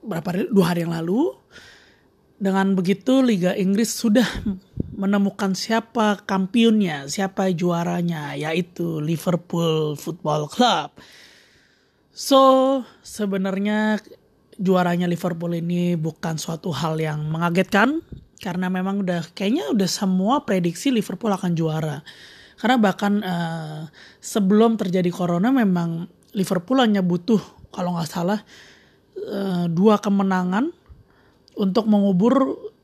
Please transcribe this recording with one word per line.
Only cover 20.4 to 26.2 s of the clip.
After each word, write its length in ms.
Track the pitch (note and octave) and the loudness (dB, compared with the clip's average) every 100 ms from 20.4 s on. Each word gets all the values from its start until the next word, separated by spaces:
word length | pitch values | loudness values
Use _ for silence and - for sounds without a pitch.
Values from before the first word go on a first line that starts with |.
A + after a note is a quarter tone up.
prediksi 480 | C#4+ F#3+ F3 E3 - | 0 0 0 -2 -2
Liverpool 400 | B3 - F#3 A3+ | 0 -2 -4 -2
akan 240 | F#3+ F3+ E3+ | -2 0 0
juara. 480 | D#3+ D#3 D#3 D3 - - - - - _ | 0 -2 -4 -8 -14 -20 -20 -20 -20 _
Karena 160 | A3 B3+ | 0 4
bahkan, 480 | G#3+ F3+ G3+ G3+ | 2 2 0 0
eh, 640 | G3+ F3 E3+ E3 D#3 D#3 E3 - - - | -2 -4 -4 -6 -10 -12 -14 -16 -20 -20
sebelum 560 | - A3+ G3 G#3 A3+ A3 | -6 -2 2 4 4 2
terjadi 320 | F#3+ F3+ F3+ | 0 0 0
corona 400 | F3 F3 E3+ G#3 | 0 -2 0 2
memang 640 | C4+ G#3+ F3 E3+ E3 F3 _ | 2 2 2 -2 -4 -8 _